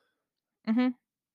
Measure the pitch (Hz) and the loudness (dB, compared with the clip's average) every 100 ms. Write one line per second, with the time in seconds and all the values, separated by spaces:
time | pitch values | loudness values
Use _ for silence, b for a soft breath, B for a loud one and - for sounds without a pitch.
0 | _ _ _ _ _ _ - 220 254 247 | _ _ _ _ _ _ -2 0 0 -4
1 | _ _ _ | _ _ _